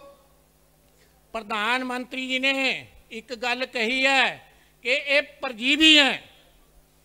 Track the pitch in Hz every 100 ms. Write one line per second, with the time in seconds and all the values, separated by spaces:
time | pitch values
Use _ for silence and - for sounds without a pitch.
0 | - - _ _ _ _ _ _ _ _
1 | _ _ _ 226 208 220 214 254 254 247
2 | 254 254 262 262 269 269 262 170 123 -
3 | - 226 - 240 240 247 254 254 220 262
4 | 269 269 226 147 - _ _ _ 233 277
5 | 285 285 285 - 277 226 247 294 311 302
6 | 277 180 - - _ _ _ _ _ _